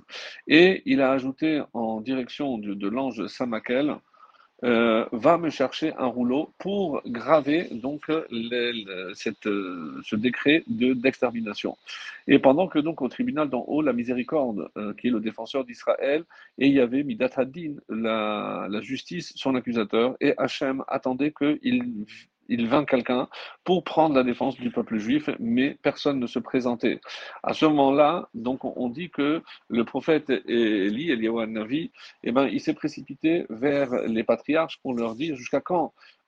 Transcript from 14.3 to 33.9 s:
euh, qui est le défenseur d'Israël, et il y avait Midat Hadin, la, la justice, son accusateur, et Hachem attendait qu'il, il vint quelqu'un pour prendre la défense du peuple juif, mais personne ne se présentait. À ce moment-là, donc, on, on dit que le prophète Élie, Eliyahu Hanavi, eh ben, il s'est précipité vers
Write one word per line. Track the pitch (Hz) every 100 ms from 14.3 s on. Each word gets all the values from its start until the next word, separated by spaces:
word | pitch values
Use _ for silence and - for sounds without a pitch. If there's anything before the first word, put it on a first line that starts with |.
| 160 131 104 - -
euh, | 104
qui | 104 123
est |
le | 123
défenseur | 107 107 113 139
d'Israël, | 123 117 - 107 135 151 170 - - -
et | 135
il |
y | 139
avait | 120 127
Midat | 143 113 127
Hadin, | - 127 151 160 143 -
la, | 110 113 110 107 104 101 98 95
la | 104
justice, | 104 131 - 175 160 -
son | 135
accusateur, | 127 120 117 104 117 120 127
et | 143 -
Hachem | 131 - 139 135 -
attendait | 135 131 127 143
qu'il, | 151 143 151 123 123 123 110 107 - - _ -
il | 120 117
vint | 143 143
quelqu'un | 135 113 123 - - - -
pour | - 180
prendre | - - 156
la | 135
défense | 127 120 127 127
du | 123
peuple | 120 113 110
juif, | 107 147 147 127
mais | 113 120 139 143
personne | - - 147 139
ne | 120
se | 127
présentait. | 113 131 120 120 120 78 - - - -
À | -
ce | - 156
moment-là, | 151 135 139 147 170 -
donc, | - 117 131
on, | 123 -
on | 123
dit | 123 175
que | - 143 160 - - -
le | 113
prophète | 113 135 - 156 151 127 -
Élie, | 117 113 107 98 107 170
Eliyahu | 123 110 117
Hanavi, | 110 110 107 143 170 - - -
eh | -
ben, | 120 135
il | 107
s'est | -
précipité | 151 151 - - 135 156 170 -
vers | 110 139 143 135